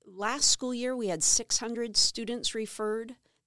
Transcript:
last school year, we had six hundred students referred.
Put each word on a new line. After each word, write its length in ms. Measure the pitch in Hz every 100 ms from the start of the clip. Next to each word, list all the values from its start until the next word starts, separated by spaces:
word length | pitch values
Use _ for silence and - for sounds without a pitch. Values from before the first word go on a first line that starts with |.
| -
last 460 | 190 208 277 -
school 200 | - 254
year, 240 | 247 247 254
we 120 | 208
had 160 | 160
six 340 | - - 226 -
hundred 400 | 226 233 233 208
students 560 | - - 226 240 -
referred. 640 | 226 220 - 214 220 226 254 _ _